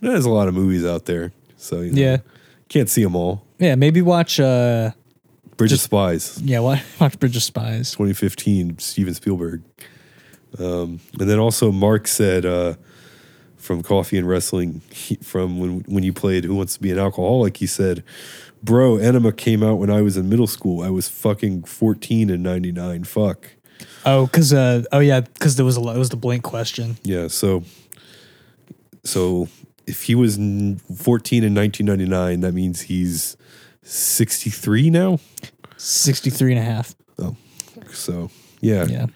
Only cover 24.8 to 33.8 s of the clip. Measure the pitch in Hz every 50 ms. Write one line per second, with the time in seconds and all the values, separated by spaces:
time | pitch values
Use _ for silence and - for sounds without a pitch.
24.8 | 117 - - 143 147 143 135 127 120 - - - - 156 131 131 131 127 127 123
25.8 | 117 117 113 123 127 123 120 113 123 123 123 120 117 - - 117 117 - - -
26.8 | 117 113 117 - - 98 95 87 85 80 - - - 98 95 90 87 - - -
27.8 | _ - - - - - - - - - _ _ _ _ _ _ _ - - _
28.8 | _ _ _ - - - - 92 90 90 90 87 87 80 - _ - - _ _
29.8 | - - - - - - 117 120 123 113 101 101 104 104 101 101 101 101 101 -
30.8 | - - - - - 123 120 113 - - 123 117 110 107 101 101 104 107 101 -
31.8 | 104 104 101 95 92 92 95 92 90 90 90 90 90 92 87 90 92 92 90 -
32.8 | - - 92 90 90 87 82 80 - - - _ _ _ - - - - _ _